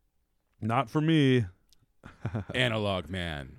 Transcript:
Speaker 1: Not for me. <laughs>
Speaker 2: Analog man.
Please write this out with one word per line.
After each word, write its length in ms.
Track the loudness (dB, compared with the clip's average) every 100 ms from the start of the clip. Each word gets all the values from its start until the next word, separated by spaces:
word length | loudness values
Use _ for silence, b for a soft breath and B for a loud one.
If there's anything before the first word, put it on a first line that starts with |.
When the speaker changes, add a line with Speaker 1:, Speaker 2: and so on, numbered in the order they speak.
| _ _ _ _ _ _
Speaker 1:
Not 280 | -4 -2 0
for 120 | 0
me. 440 | 2 4 6 4 2 -8 _ _ _ _
<laughs> 520 | -20 -12 -8 -8 -6 -2
Speaker 2:
Analog 540 | -2 0 -2 -4 -4
man. 480 | -6 -6 -8 -10